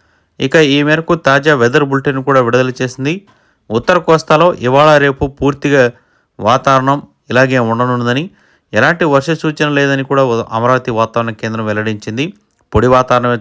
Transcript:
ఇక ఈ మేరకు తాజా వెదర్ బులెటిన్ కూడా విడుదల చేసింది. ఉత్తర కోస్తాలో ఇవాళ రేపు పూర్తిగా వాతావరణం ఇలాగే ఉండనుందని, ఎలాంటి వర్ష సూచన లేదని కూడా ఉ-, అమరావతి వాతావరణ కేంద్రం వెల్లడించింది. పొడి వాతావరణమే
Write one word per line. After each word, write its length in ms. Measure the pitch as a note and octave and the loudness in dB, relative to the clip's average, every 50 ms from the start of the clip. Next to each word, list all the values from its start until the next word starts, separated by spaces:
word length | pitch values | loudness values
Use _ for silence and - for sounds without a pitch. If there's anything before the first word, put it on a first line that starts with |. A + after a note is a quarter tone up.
| _ _ _ _ _ _ _ - | _ _ _ _ _ _ _ -8
ఇక 160 | - C3+ - | -4 0 2
ఈ 260 | E3 D#3 C3+ C#3 D3 | 2 2 2 2 0
మేరకు 320 | C#3+ D3+ D#3 E3 D#3+ - F3 | 2 0 0 0 0 -2 -2
తాజా 400 | D#3+ - C3+ C3+ C#3+ C#3+ D#3 D3+ | 0 0 0 0 2 2 2 2
వెదర్ 300 | B2+ A#2 B2 B2+ D#3 D3 | 2 2 2 2 0 0
బులెటిన్ 380 | C#3 C3+ C3+ - D3+ C3 C3+ C3 | 0 -2 -2 -2 -4 -4 -4 -2
కూడా 160 | C#3+ C#3 C3 | 0 2 2
విడుదల 320 | B2 A#2 A#2+ B2+ B2+ B2+ B2 - | 2 2 2 0 0 -2 -4 -4
చేసింది. 440 | C3 B2 - - C3 D3+ F3 G3+ - _ _ _ _ _ _ _ _ - | -6 -6 -6 -6 -6 -6 -6 -6 -10 _ _ _ _ _ _ _ _ -6
ఉత్తర 280 | G#2+ B2+ - - F3+ E3+ | -4 -2 0 0 0 0
కోస్తాలో 560 | E3 - D#3+ D#3 - - D#3 D3+ E3+ F3+ E3+ | 2 0 0 0 2 0 2 2 2 2 0
ఇవాళ 420 | - A#2 B2 C3 C#3+ D3+ D#3 D3+ | 0 -2 0 2 4 6 6 6
రేపు 300 | D3 C#3+ C#3 C3+ - D3+ C3+ C3+ - | 4 4 0 0 -2 -6 -6 -4 -2
పూర్తిగా 500 | C3 C#3+ C#3 C#3 - C#3+ C#3+ C#3 B2 A#2 A#2 _ _ _ _ _ _ _ _ - | -2 -2 -2 -2 -2 0 2 2 2 2 -2 _ _ _ _ _ _ _ _ -4
వాతావరణం 640 | G2 G#2+ B2 C3 - C#3 C3+ C3 C3 C3+ C#3+ C#3+ - - _ _ _ - | 0 0 0 2 2 2 2 2 2 0 -2 -2 -6 -12 _ _ _ -2
ఇలాగే 280 | A2 B2 C3+ C3 C3 B2+ | 0 2 2 2 2 0
ఉండనుందని, 720 | A#2 A2+ A2+ A#2 B2 B2+ B2 A#2+ A#2 A#2+ B2 C#3 E3+ G3+ - _ _ _ _ _ _ _ | 0 0 -2 -2 -2 -2 -2 -2 -2 -2 -2 -4 -4 -8 -12 _ _ _ _ _ _ _
ఎలాంటి 320 | - G#2+ B2+ D3+ F3 E3+ F3+ | -4 -2 0 0 0 0 0
వర్ష 260 | D#3 C#3 C3+ C3+ E3 | 0 0 0 0 -2
సూచన 380 | D#3+ D3+ - D#3 D3+ - D#3 D3 | -4 -4 -4 -6 -4 -2 -2 -2
లేదని 360 | D3 C#3 C#3 C#3 C#3 C3+ B2+ - | 0 0 0 0 0 -2 -4 -2
కూడా 120 | C#3 C#3 C3+ | 0 0 0
ఉ-, 200 | B2+ A#2 A2+ A#2 - | 0 0 -2 -4 -4
అమరావతి 380 | G#2+ A2+ A#2+ B2 C3 B2 - B2+ | -4 -2 0 0 0 0 -2 -2
వాతావరణ 400 | A2+ A2 A2+ A2 - A#2+ A#2 A#2 | -2 -2 -2 -2 -2 -4 -4 -4
కేంద్రం 340 | A2 - - A2 A2 A2+ A2 | -6 -8 -8 -8 -6 -6 -6
వెల్లడించింది. 580 | G#2+ G#2 G#2+ G#2+ A2 G#2+ G2+ - - A2 B2+ D3+ F#3 - _ _ _ _ _ _ _ - | -4 -4 -4 -4 -4 -6 -6 -8 -8 -6 -6 -6 -8 -10 _ _ _ _ _ _ _ -2
పొడి 120 | G#2+ A#2 | 0 2
వాతావరణమే 520 | B2+ B2+ B2+ B2+ - B2+ B2 B2 B2 A#2+ A2+ | 4 4 2 2 2 0 0 0 0 -2 -2